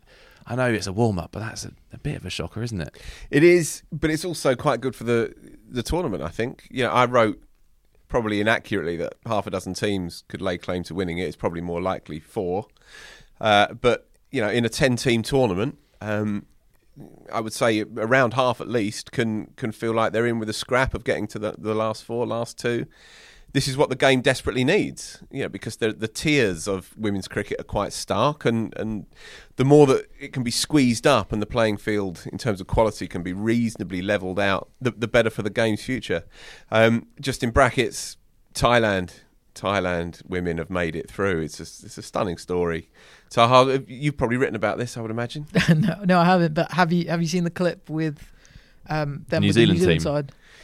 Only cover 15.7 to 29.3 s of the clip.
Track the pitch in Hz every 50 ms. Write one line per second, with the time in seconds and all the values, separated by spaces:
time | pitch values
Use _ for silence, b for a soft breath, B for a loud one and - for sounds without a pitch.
15.7 | - _ _ _ _ - 104 107 107 107 107 107 101 104 - _ _ _ _ _
16.7 | _ _ _ _ _ 143 107 - - - - - - 113 110 110 - - 131 117
17.7 | 110 107 104 - 110 117 107 110 127 135 127 110 123 135 127 123 120 - - -
18.7 | 117 120 101 107 - - - - - 131 117 110 110 107 - - - - 127 110
19.7 | 107 - 117 113 113 113 113 92 90 110 120 120 117 113 107 110 104 - - -
20.7 | 123 127 131 - - 107 - 127 90 76 104 - - 107 104 107 - - 90 107
21.7 | 110 107 110 110 110 - - - 117 120 120 110 113 117 117 - - - - 120
22.7 | 120 117 131 - B B B B B B B B B B B B - 139 131 139
23.7 | 131 139 139 - 123 - 147 135 135 127 117 139 127 - - 135 107 127 123 143
24.7 | 196 208 104 - - - - - - - - - - 135 110 80 - 101 - 117
25.7 | - - 117 110 - - 110 - - - - 160 147 143 117 98 87 80 101 104
26.7 | 98 92 - - - - 110 104 101 95 - - - 104 101 - - - - -
27.7 | - 107 101 - - - - - 95 101 120 147 151 - - 123 117 113 110 -
28.7 | - - 104 110 110 101 - - B B B B